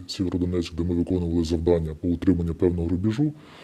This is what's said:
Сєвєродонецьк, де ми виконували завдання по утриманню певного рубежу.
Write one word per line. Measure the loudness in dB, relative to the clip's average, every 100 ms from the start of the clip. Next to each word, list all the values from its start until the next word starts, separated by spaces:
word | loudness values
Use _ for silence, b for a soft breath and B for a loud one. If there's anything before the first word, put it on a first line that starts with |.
| -6
Сєвєродонецьк, | -4 -2 0 0 -2 -4
де | -4
ми | -2
виконували | 0 0 0 0 0
завдання | 0 0 2 2 0 -4
по | -2
утриманню | 2 2 2 0
певного | 0 0 2 -2
рубежу. | 0 0 0 -2 -2 B B